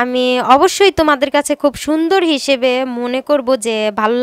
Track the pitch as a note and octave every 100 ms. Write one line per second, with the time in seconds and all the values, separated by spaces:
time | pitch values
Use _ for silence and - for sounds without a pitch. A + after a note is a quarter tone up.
0 | B3 B3+ B3+ B3 A3+ C4+ F4+ - G4 D#4+
1 | D#4 C#4 C#4 C#4+ C#4+ C#4+ C#4+ - - D#4
2 | E4 F#4+ F4 C#4+ - C4+ B3+ B3+ C4 A#3+
3 | A#3+ B3+ C4 D4 A#3+ C4 A3+ A3 G#3+ G#3
4 | G#3+ A#3+